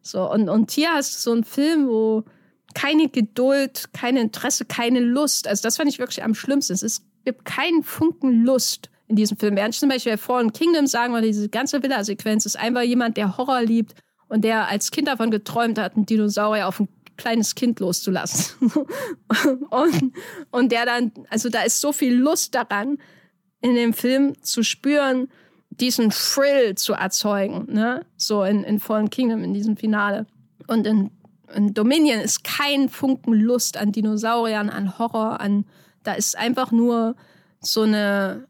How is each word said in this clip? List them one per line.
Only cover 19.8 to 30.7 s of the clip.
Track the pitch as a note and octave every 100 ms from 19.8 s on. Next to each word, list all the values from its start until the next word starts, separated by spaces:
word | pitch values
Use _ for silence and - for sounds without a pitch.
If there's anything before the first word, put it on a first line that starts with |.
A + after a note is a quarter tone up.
| D#4+ F#3 C4 - - - D4+
und | B3 B3
der | A#3 A#3+
dann, | A#3+ A#3+ - -
also | A3+ A#3
da | A3+
ist | G#3 -
so | C#4+
viel | D4 C4 B3
Lust | C#4 F4+ - C4
daran, | A3+ G3+ B3 C#4+ - - _ _ _ _
in | A#3+ A#3+
dem | A#3
Film | - B3 C4+ C#4 -
zu | - -
spüren, | G#3+ - C#4 D4 C4+ B3+ C4 _ _ _ _
diesen | - - - A3
Thrill | - - - C#4 C#4 A3+ F#3+
zu | -
erzeugen, | G3+ F#3+ - G#3 G3+ G3 G#3 A3+
ne? | G#3+ A3+ B3+ - _
So | - G#3
in, | F#3+ G#3
in | - G#3
Fallen | - G#3+ G#3+
Kingdom, | - B3 A3+
in | F3+
diesem | G3+ G#3+ G#3
Finale. | A3 G#3 G3+ G3+ A3 _ _ _
Und | -